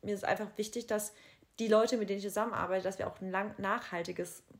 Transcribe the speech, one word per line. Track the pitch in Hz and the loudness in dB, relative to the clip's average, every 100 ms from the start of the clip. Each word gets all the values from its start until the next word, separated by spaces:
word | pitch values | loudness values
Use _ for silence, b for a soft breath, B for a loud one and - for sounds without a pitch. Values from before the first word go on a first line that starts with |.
Mir | 202 | -4
ist | 202 | -2
einfach | - - 214 - | 0 0 0 -4
wichtig, | 214 240 233 | -4 -4 -2
dass | 214 214 B B B _ - | -2 -2 B B B _ -4
die | 226 | 6
Leute, | 214 233 240 | 8 8 4
mit | 196 | 0
denen | 196 | -2
ich | 196 | -2
zusammenarbeite, | - 226 - 175 190 | 0 0 0 0 0
dass | 180 196 | 0 -4
wir | - | -6
auch | - | -4
ein | 190 | -4
lang-, | 190 208 214 | -2 -2 -2
nachhaltiges, | 196 220 - 175 170 170 170 - _ - | 0 0 -2 -4 -4 -4 -6 -8 _ -10